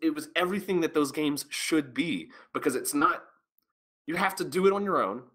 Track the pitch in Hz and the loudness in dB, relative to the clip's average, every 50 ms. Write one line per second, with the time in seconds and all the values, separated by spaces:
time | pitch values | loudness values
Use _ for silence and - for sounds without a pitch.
0 | - 160 151 147 - - - 165 180 180 196 202 196 - 190 175 165 156 - 156 | -2 0 0 -2 -6 -4 -2 0 0 0 0 -2 -2 0 2 2 2 2 2 2
1 | 147 135 127 156 151 147 147 139 - - - - - - 165 156 147 135 120 123 | 2 2 0 -2 -2 -2 -2 -2 -6 -8 -8 -6 -2 2 2 2 2 0 -4 -4
2 | 160 175 135 90 80 80 - - - _ - - - 151 123 123 123 - - 143 | -2 -2 -2 -4 -6 -10 -16 -20 -20 _ -8 -2 -2 0 -2 0 -4 -2 0 2
3 | 147 - - - - - _ _ _ _ _ _ _ _ _ _ _ _ _ _ | 2 2 2 0 -6 -14 _ _ _ _ _ _ _ _ _ _ _ _ _ _
4 | _ - 160 175 196 190 185 - 180 147 135 180 185 196 196 202 202 196 180 143 | _ -6 -2 0 0 0 -2 -4 -6 -2 0 2 4 4 4 4 0 0 2 2
5 | 113 95 101 123 127 - | 2 0 -2 -6 -10 -16